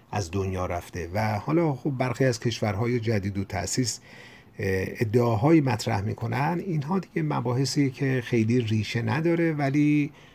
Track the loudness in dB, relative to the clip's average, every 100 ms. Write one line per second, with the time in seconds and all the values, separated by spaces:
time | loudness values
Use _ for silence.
0 | -8 -6 -4 -4 -2 -2 -4 -4 -8 -10
1 | -6 -2 -2 -2 0 0 2 0 -4 -2
2 | -2 2 2 2 -2 -2 -2 0 0 -2
3 | 0 0 -2 -4 -4 -4 -4 -2 -2 -4
4 | -12 -20 -20 -20 -18 -6 -2 -2 -2 -2
5 | 0 2 2 4 6 6 4 0 0 -2
6 | -2 -4 -4 -2 0 -2 -2 -4 -2 -2
7 | -2 -4 -2 -2 0 0 0 2 0 0
8 | -2 0 2 2 4 2 2 0 0 -2
9 | -2 0 2 2 2 2 0 2 4 4
10 | 0 -6 -20